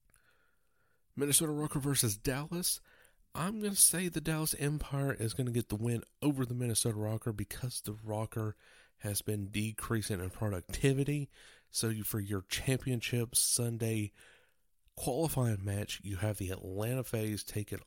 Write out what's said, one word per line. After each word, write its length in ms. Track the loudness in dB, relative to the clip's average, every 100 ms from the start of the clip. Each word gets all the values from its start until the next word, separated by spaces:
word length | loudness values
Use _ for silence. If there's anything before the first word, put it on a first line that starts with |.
| _ _ _ _ _ _ _ _ _ _ _ -2
Minnesota 360 | 4 4 4
Rucker 260 | 0 -2 0
versus 380 | 2 4 2 0
Dallas. 640 | 0 -2 -2 -2 0 -2 -6 -20 -20 _ _
I'm 260 | -4 -2 0
gonna 140 | 0
say 340 | 6 6 6 0
the 120 | 0
Dallas 340 | 0 0 0 0
Empire 560 | 0 0 -2 0 0 0
is 140 | -2
gonna 180 | 0 0
get 200 | 0 0
the 60 | -2
win 260 | 0 -2 -4 _
over 240 | 0 2
the 100 | 0
Minnesota 420 | 0 0 2 2 0
Rocker 360 | 0 0 -2
because 480 | -2 -4 -4 -4 -4
the 160 | -6 -6
Rocker 500 | -4 -2 -2 -2 -4 -4 -14 -20 -20 _
has 240 | -4 -2
been 240 | -2 -2 0
decreasing 760 | 0 -2 -4 0 0 0 -2
in 80 | -4
productivity. 1000 | -2 -2 -2 -4 2 4 4 2 0 -4 -10 -20 -20 _
So 180 | -2 0
you, 160 | 0
for 160 | -2 -2
your 240 | 0 -2 -2
championship 840 | -2 0 0 0 -2 0 0 2
Sunday 800 | 2 4 2 0 0 0 0 -2 -6 -20 -20 _ _ _ _ _
qualifying 720 | -6 -2 0 2 2 2 2
match, 360 | 0 -2 -4 -6
you 140 | -6 -2
have 200 | -2 0
the 140 | -4
Atlanta 540 | -4 -6 -4 -2 -2
Faze 400 | -2 -2 -2 -2
taking 360 | -4 -6 -4 -8